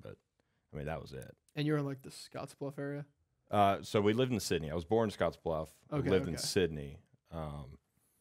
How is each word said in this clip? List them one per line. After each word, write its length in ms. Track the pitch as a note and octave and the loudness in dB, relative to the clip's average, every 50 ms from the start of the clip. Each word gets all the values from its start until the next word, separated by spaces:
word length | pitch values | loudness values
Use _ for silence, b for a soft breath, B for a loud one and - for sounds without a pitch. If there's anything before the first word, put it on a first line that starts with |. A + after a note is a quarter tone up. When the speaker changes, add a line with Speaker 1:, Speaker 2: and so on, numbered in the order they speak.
| - | -14
Speaker 1:
but, 140 | G#1+ G1+ - _ _ _ _ _ _ _ _ _ _ - | -16 -18 -18 _ _ _ _ _ _ _ _ _ _ -10
I 40 | |
mean, 100 | D2+ C#2+ | -8 -6
that 140 | D2+ D#2+ C#2 | -6 -6 -6
was 120 | - - C#2 | -8 -12 -14
it. 200 | C2 - - - _ _ _ _ | -14 -14 -16 -18 _ _ _ _
Speaker 2:
And 100 | D3+ D3 | -4 0
you're 140 | D3+ D#3 D3 | 0 0 0
in, 60 | C#3 | 0
like, 180 | C#3 C#3 C3 - | -4 -6 -8 -12
the 80 | D3 | -16
Scottsbluff 680 | - - - - - C#3 C#3 C#3 - - C#3+ C3+ C3+ C#3+ | -16 -16 -18 -12 -10 -10 -10 -10 -10 -8 -8 -8 -6 -6
area? 260 | C#3+ C#3+ C#3+ C#3+ D3 - _ _ _ _ _ _ _ _ G#2 | -8 -8 -8 -8 -10 -14 _ _ _ _ _ _ _ _ 4
Speaker 1:
Uh, 300 | G#2 G2+ G2 G2 D2 F2+ | 6 6 6 6 2 -2
so 180 | - - A2 | 0 2 4
we 140 | G2+ G#2 A2 | 6 6 6
lived 180 | A#2+ C3 B2 B2 | 6 4 2 2
in 80 | G2 | 0
Sydney. 300 | - - F#2 E2 D#2 D2 | 0 0 0 0 0 -2
I 40 | D#2 | -4
was 100 | F2 E2 | -4 0
born 240 | - A2 A2+ A2+ G#2 | 2 2 2 2 2
in 40 | - | 0
Scottsbluff. 540 | - F2+ E2 D#2+ - _ E2+ D#2+ D#2 D#2+ - - _ _ - | 0 0 0 0 -2 _ -2 -2 -2 -4 -6 -10 _ _ -6
I 60 | D3+ | -4
Speaker 2:
Okay, 120 | - - F2+ | -2 2 4
Speaker 1:
lived 160 | F#2+ F#2 - | 4 4 4
in 80 | E2+ D#2 | 0 -2
Speaker 2:
okay. 80 | D2 - | -4 -4
Speaker 1:
Sydney. 560 | - - G2+ F2+ D#2+ D#2 D2 C#2+ C#2 E2 - - _ _ _ _ _ | 0 2 2 2 2 0 -4 -8 -10 -12 -16 -20 _ _ _ _ _
Um, 480 | E2 E2 D#2 D2 C#2+ D2 C#2 C2 D2 - _ _ _ _ _ _ _ _ | -8 -8 -8 -6 -8 -10 -12 -14 -16 -20 _ _ _ _ _ _ _ _